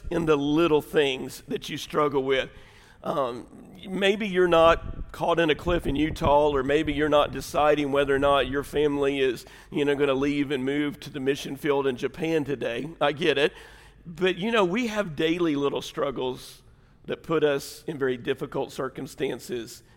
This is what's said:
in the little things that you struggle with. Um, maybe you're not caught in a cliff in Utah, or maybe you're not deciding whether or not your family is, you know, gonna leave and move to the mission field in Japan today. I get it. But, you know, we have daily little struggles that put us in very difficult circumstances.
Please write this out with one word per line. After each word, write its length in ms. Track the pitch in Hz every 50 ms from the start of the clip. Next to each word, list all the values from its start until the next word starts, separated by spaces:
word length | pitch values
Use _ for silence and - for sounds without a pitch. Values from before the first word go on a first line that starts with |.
| - -
in 160 | 175 170 170
the 100 | 156 151
little 460 | 143 139 147 147 160 170 160 151 147
things 640 | 139 - - 160 147 139 131 127 135 131 - - - -
that 200 | 170 - - -
you 80 | 165
struggle 460 | 131 - - 170 160 147 147 131 139 131
with. 260 | 135 135 131 120 - - - - - - - - - - - -
Um, 420 | - 190 147 135 120 123 117 - - - - - - - - -
maybe 400 | 202 185 180 196 196 214 202 220
you're 200 | 202 180 180 185
not 640 | 175 165 165 160 165 165 160 - - - - 156 -
caught 280 | - - 156 165 170 160
in 100 | 170 156
a 60 | 143
cliff 320 | - - 175 175 165 -
in 80 | 175 139
Utah, 560 | 143 151 156 - - 165 147 143 147 151 151
or 100 | 147 135
maybe 320 | 127 135 143 156 160 151 143
you're 160 | 139 151 151
not 220 | 147 147 143 -
deciding 600 | 127 135 131 - - 160 147 151 151 147 147 139
whether 220 | 139 143 143 139 139
or 60 | 139
not 280 | 143 143 143 139 127
your 160 | 127 135 143 135
family 560 | - - 147 147 147 143 143 139 139 143 139
is, 260 | 131 131 113 127 - - - - - -
you 120 | - 160 143
know, 120 | 143 143
gonna 180 | 135 143 139 131
leave 380 | 135 139 147 143 143 143 135
and 120 | 147 127 127
move 360 | 135 143 147 147 143 - -
to 100 | - 143
the 100 | - 147
mission 360 | 131 135 147 143 - 160 143
field 320 | 131 - 151 139 139 135
in 100 | 139 127
Japan 480 | 120 139 120 - 165 160 160 165 156 139
today. 420 | 131 143 117 - 123 117 120 135 165 160 -
I 100 | 147 147
get 280 | 156 131 165 160 135 135
it. 140 | 147 185 - - - - - - - - - - -
But, 320 | 170 170 156 180 185 180
you 140 | 175 185 226
know, 120 | 233 226 196
we 240 | 175 180 240 254
have 280 | 226 214 214 202 180 143
daily 400 | 139 160 160 165 180 175 165 147
little 260 | 139 143 139 143 139
struggles 800 | - - - 160 147 143 131 131 127 127 127 135 - - - - _ - - _ _ _ _ _ -
that 180 | - 127 - -
put 200 | - 165 160 151
us 400 | 147 139 139 - - - - -
in 100 | - 170
very 200 | 131 135 131 127
difficult 540 | 120 123 147 135 - 151 135 - 135 127 139
circumstances. 1080 | - - 139 127 - 156 139 127 - - 139 139 139 123 - - - 120 113 120 - - - - -